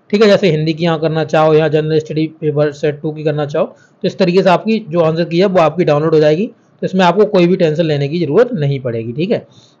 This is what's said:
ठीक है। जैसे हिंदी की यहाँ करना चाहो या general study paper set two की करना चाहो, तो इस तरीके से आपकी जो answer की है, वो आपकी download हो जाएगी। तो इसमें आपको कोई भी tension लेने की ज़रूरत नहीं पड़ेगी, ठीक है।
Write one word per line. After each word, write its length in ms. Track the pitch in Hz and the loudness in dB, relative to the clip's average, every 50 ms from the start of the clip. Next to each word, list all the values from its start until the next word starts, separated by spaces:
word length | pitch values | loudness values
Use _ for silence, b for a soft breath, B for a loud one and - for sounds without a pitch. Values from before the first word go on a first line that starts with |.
| _ - | _ -4
ठीक 120 | - 202 226 | 0 2 4
है। 60 | 214 | 4
जैसे 220 | 202 180 214 185 | 4 4 2 2
हिंदी 220 | 151 151 156 160 165 | 0 0 0 -2 -2
की 120 | 151 165 | -2 -2
यहाँ 160 | 175 165 156 | -2 0 0
करना 240 | 160 160 156 160 156 | -2 -2 -2 -2 -2
चाहो 300 | 151 - 160 156 160 156 | 0 0 2 2 4 4
या 140 | 151 160 156 | 4 2 2
general 300 | 147 156 151 156 160 156 | 0 0 0 0 0 -2
study 280 | 156 - 180 156 156 | -2 -2 -4 -4 -4
paper 460 | 156 - - 170 151 143 147 147 151 143 | -4 -6 -6 -4 -2 0 0 0 -2 -2
set 280 | - - 151 143 143 | -4 -4 -4 -4 -4
two 100 | - 156 | -6 -8
की 140 | 151 156 151 | -8 -6 -4
करना 220 | 156 147 147 147 | -4 -2 -2 -4
चाहो, 200 | 143 147 156 190 | -4 -2 -4 -4
तो 420 | 240 - _ _ _ _ _ - 180 | -4 -6 _ _ _ _ _ -6 -6
इस 100 | 175 - | -2 -2
तरीके 240 | 196 175 175 196 185 | 0 0 2 2 2
से 80 | 190 | 2
आपकी 360 | 175 170 - 214 220 214 - 147 | 2 2 0 -2 -4 -4 -4 -4
जो 120 | 156 175 | -2 0
answer 240 | 165 156 160 165 175 | 0 0 0 -2 -2
की 140 | - 170 170 | -2 0 0
है, 80 | 185 | 0
वो 140 | 208 180 185 | 2 2 2
आपकी 240 | - - 156 175 170 | 2 2 0 0 0
download 300 | 156 147 147 156 165 160 | 0 0 0 0 2 2
हो 60 | 156 | 2
जाएगी। 260 | 151 151 156 160 214 | 4 2 2 0 -2
तो 400 | 269 - _ _ _ _ _ - | -4 -8 _ _ _ _ _ -8
इसमें 180 | 165 185 190 185 | -4 0 2 2
आपको 200 | 175 175 202 214 | 2 4 2 2
कोई 220 | 190 - 185 175 | 2 2 2 2
भी 100 | 175 185 | 4 2
tension 280 | 175 180 156 151 151 175 | 2 2 0 0 0 0
लेने 240 | 156 151 143 143 139 | 0 -2 -2 -2 -4
की 120 | 151 175 | -4 -4
ज़रूरत 280 | 170 135 147 202 247 240 247 | -2 0 2 2 2 2 0
नहीं 280 | 175 147 143 143 131 | -2 -2 -2 -2 -4
पड़ेगी, 320 | 127 123 117 117 113 117 123 | -4 -6 -6 -6 -8 -8 -6
ठीक 180 | 139 170 202 | -4 -4 -2
है। 440 | 226 147 - - _ _ _ _ _ _ | -2 -4 -6 -8 _ _ _ _ _ _